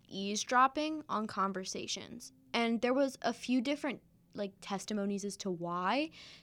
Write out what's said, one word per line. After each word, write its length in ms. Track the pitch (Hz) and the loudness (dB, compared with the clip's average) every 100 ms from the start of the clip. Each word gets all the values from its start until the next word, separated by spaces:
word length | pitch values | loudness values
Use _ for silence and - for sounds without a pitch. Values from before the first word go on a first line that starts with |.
| - | -10
eavesdropping 960 | 190 196 208 - 254 269 269 302 311 - | -4 -2 -2 2 6 6 4 -2 -4 -4
on 180 | 196 220 | -2 -2
conversations. 1040 | - 196 190 190 180 - - 110 240 - - - | 0 0 0 -6 -6 -6 -6 -8 -12 -14 -20 -4
And 280 | - 233 233 | 0 2 4
there 140 | 247 | 4
was 220 | 254 277 - | 4 2 2
a 100 | - | -2
few 280 | 233 - 254 | -2 2 2
different, 400 | 247 294 294 208 - - _ | 2 0 -2 -4 -10 -20 _
like, 180 | - 202 196 | -6 -6 -6
testimonies 640 | - 196 - 208 202 202 | -6 -6 -2 -2 0 0
as 120 | 202 196 | -4 -4
to 120 | 202 | -4
why. 600 | 175 170 175 180 247 311 - - - | -4 -2 0 2 2 0 -6 -18 -20